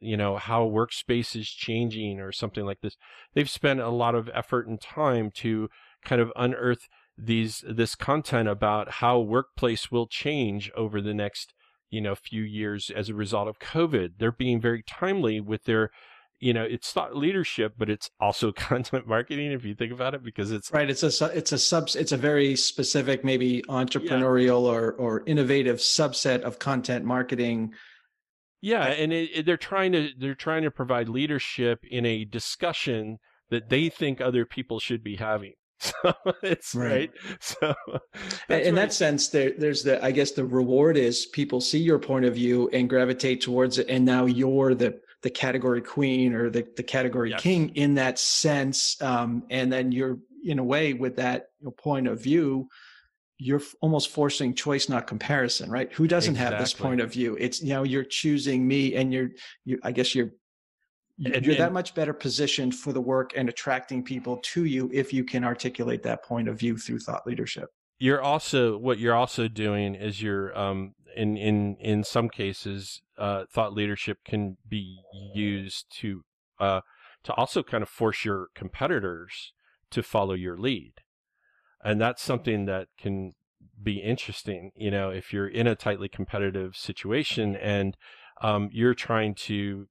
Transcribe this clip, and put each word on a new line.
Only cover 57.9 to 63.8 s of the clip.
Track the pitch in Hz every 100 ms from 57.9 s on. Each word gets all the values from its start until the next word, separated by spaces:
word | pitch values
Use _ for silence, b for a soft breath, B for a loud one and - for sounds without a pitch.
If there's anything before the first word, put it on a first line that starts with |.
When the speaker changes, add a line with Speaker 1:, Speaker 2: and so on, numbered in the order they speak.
| 135
Speaker 2:
choosing | 131 - 156 147 135 127 127
me | 139 135
and | 123 131
you're, | 127 127 - B B
you, | - 127
I | -
guess | 123 123
you're, | 131 113 - _ _ _ _ _ _ _ -
Speaker 1:
And, | 135 135
Speaker 2:
you're | 131 139
that | 170
Speaker 1:
and |
Speaker 2:
much | 185 180
better | - 151
positioned | 147 135 123 143 - 127
for | 123 147
the | 131
work | 123 131 131
and | 135 127
attracting | 117 - 127